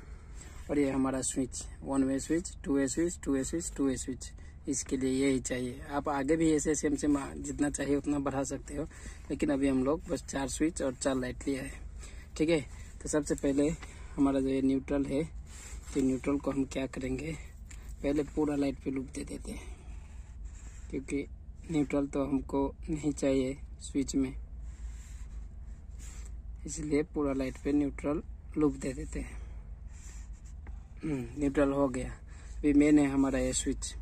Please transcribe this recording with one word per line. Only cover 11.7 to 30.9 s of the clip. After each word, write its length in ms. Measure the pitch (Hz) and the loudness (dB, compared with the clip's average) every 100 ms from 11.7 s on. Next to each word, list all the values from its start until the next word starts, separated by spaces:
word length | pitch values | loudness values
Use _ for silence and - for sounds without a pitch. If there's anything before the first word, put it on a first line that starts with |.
| - - - - - - - | -10 -10 -12 -12 -14 -6 2
ठीक 120 | 156 | 4
है। 120 | 160 - - - - | 4 2 -8 -12 -10
तो 60 | - | 0
सबसे 260 | 151 147 151 | 0 2 2
पहले 320 | 143 139 147 165 - - - - | 4 4 4 2 -6 -12 -6 2
हमारा 240 | 139 135 | 4 6
जो 80 | 135 | 4
ये 120 | 135 | 4
neutral 440 | 135 135 - 143 135 | 4 4 2 0 2
है, 180 | 139 165 - - - - - - | 0 0 -4 -12 -12 -12 -12 -4
तो 60 | 147 | 2
neutral 360 | 131 127 143 143 | 2 2 2 0
को 120 | 139 | 2
हम 140 | 135 131 | 0 0
क्या 200 | 135 131 | 0 -4
करेंगे, 480 | 131 131 131 156 156 - - - - - - | -2 -2 -2 -4 -6 -10 -14 -14 -12 -12 -2
पहले 200 | 143 147 143 | 2 2 2
पूरा 300 | - 147 143 | 2 2 4
light 220 | 139 135 | 2 0
पे 120 | 139 | -2
loop 180 | 135 131 | -4 -4
दे 160 | - | -6
देते 280 | - - - | -8 -6 -6
हैं, 240 | - - - - - - - - - - - - - - | -8 -8 -12 -12 -12 -12 -12 -12 -10 -10 -10 -12 -12 -6
क्योंकि 360 | - - 139 - - - - - | -6 -2 -2 -2 -8 -12 -12 -2
neutral 360 | 156 135 143 139 | 0 2 2 2
तो 180 | 143 | 0
हमको 420 | 135 135 127 139 139 - - | 2 0 0 0 0 -2 -4
नहीं 220 | 156 147 | -2 0
चाहिए 440 | 139 139 135 131 143 - - | 2 4 4 2 -2 -10 -12
switch 340 | - 143 131 139 | -6 -2 0 2
में, 160 | 131 - - - - - - - - - - - - - - - - - - - - - - - 165 | 0 -2 -10 -10 -10 -8 -10 -10 -10 -10 -10 -10 -10 -10 -12 -12 -12 -12 -10 -10 -10 -10 -10 -10 -8
इसलिए 360 | 160 151 143 | -6 2 2
पूरा 280 | 160 160 143 | 2 0 0
light 280 | 135 131 - | 2 -2 -2
पे 80 | 143 | 0
neutral 480 | 147 139 - 147 160 - - - 156 | 2 2 0 -2 -2 -4 -10 -6 2
loop 180 | 151 135 | 2 2
दे 160 | 143 | -4
देते 260 | 131 156 147 | -4 -6 -6
हैं। 180 | 123 - - - - - - - - - - - - - - - - | -6 -8 -10 -12 -12 -12 -12 -12 -12 -12 -12 -12 -12 -12 -10 -10 -12